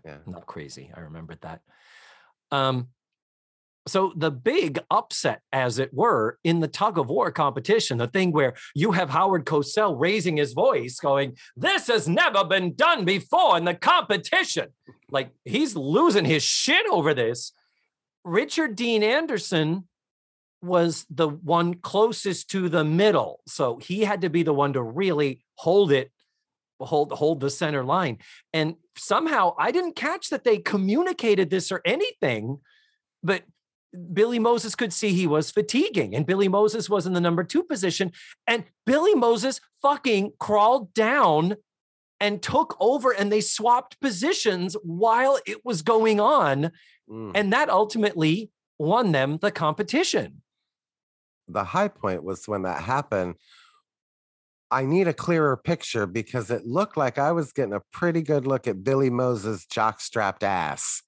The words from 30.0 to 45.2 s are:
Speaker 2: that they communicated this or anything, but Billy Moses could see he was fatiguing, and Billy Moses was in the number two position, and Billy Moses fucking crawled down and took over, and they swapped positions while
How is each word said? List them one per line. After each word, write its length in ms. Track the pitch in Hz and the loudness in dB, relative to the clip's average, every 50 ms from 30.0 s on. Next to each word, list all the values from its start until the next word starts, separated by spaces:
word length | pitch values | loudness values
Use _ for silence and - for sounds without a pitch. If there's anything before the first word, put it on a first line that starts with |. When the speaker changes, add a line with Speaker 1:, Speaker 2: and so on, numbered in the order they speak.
| 233 302 349 370 - - | -6 -6 -6 -6 -6 -6
Speaker 2:
that 120 | 302 233 | -6 -2
they 140 | - 240 214 | 2 2 2
communicated 920 | 190 170 - 208 196 190 190 214 302 359 370 359 - 254 226 202 190 190 147 | 2 0 -2 -2 0 0 2 2 2 0 0 -2 -2 0 2 2 2 2 0
this 200 | 185 190 170 - | 0 -4 -2 -4
or 120 | 190 175 - | -6 -4 -2
anything, 760 | 170 240 320 415 508 - - - 139 117 107 107 120 139 143 _ _ _ _ _ _ _ _ _ _ _ _ | -2 0 0 -2 -4 -4 -4 -2 -2 -2 -2 -4 -6 -8 -10 _ _ _ _ _ _ _ _ _ _ _ _
but 200 | - 160 196 170 - _ _ _ _ _ _ _ _ _ - 180 175 170 | -4 -4 -4 -4 -4 _ _ _ _ _ _ _ _ _ -18 -16 -12 -4
Billy 260 | 175 196 214 240 240 233 | 0 0 2 2 2 2
Moses 360 | 220 233 240 233 226 220 - | 2 2 2 2 0 -4 -4
could 180 | - 254 247 | -4 -4 -4
see 180 | - - 226 208 | -4 -2 0 0
he 140 | 180 180 185 | 2 2 2
was 240 | 160 147 156 147 - | 2 2 2 0 0
fatiguing, 640 | - 214 208 208 - 262 349 440 - 180 123 95 101 | 0 -2 0 0 2 0 0 0 0 -2 -2 -2 -2
and 120 | 131 156 | -4 -2
Billy 220 | 147 185 196 202 190 | 0 0 2 2 2
Moses 400 | 185 202 214 214 208 226 196 185 | 4 4 2 2 2 -2 -4 -2
was 160 | 208 196 160 | -2 0 0
in 60 | 185 | 0
the 80 | 180 175 | 0 0
number 240 | 175 170 170 170 180 | 2 2 0 0 -2
two 180 | - - 320 | -2 -2 -2
position, 500 | - - 302 196 185 180 175 - 196 175 - - - - - _ - | -2 -2 -2 -2 -2 -2 0 0 -2 -4 -6 -12 -20 -20 -20 _ -2
and 180 | - 233 233 - _ _ _ - | -2 -2 -2 -2 _ _ _ -2
Billy 280 | 226 262 302 330 427 415 | 0 2 2 4 4 4
Moses 460 | 269 240 233 233 208 208 269 262 - _ _ _ _ | 4 4 4 2 2 0 -4 -4 -6 _ _ _ _
fucking 500 | - 277 285 285 - 254 220 196 196 208 - - | 0 0 0 0 0 0 2 2 0 -2 -6 -8
crawled 520 | - - 208 208 208 226 254 269 214 170 - | -4 0 4 4 6 6 4 2 0 -2 0
down 600 | 220 214 226 269 294 240 180 151 151 165 180 208 208 _ _ _ _ _ _ _ _ _ _ _ - | 0 2 2 4 4 4 4 4 4 2 0 -2 -4 _ _ _ _ _ _ _ _ _ _ _ -2
and 220 | 202 208 208 - | -2 -2 -2 -2
took 340 | - - - 285 320 - - - | -4 -2 0 0 0 0 0 0
over, 300 | 190 226 269 285 226 262 | 2 2 2 2 2 0
and 180 | 226 196 202 202 | 0 2 0 0
they 100 | 208 214 | 2 0
swapped 600 | - - - - 220 240 240 254 262 - - _ | 0 0 -2 0 2 2 2 2 2 -4 -8 _
positions 760 | - 269 208 175 233 330 392 - - 220 185 180 175 190 170 214 | -4 -4 -2 -2 -2 -2 0 0 0 0 0 0 -2 -4 -6 -8
while 560 | 196 165 170 175 214 226 226 240 | -8 -8 -4 0 2 2 4 4